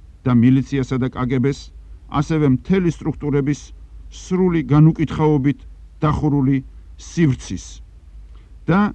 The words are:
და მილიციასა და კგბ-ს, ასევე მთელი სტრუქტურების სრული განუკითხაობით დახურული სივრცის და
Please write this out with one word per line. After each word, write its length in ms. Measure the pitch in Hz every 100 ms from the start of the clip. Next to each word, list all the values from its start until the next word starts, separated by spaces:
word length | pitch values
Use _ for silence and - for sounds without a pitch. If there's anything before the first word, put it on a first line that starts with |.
| - -
და 120 | 131
მილიციასა 640 | 120 123 135 123 139 123 127
და 100 | 131
კგბ-ს, 640 | - 123 131 139 143 - - - - -
ასევე 400 | 135 - 156 147
მთელი 400 | 127 - 190 170
სტრუქტურების 720 | - 160 - 147 139 135 143 - - - - -
სრული 520 | - - 185 185 165 127
განუკითხაობით 920 | 151 160 165 151 147 156 151 139 135 - - - -
დახურული 560 | 151 - 147 143 135 135 - - - -
სივრცის 720 | - 165 156 123 - 90 - - - - - - - - - - -
და 140 | 185 208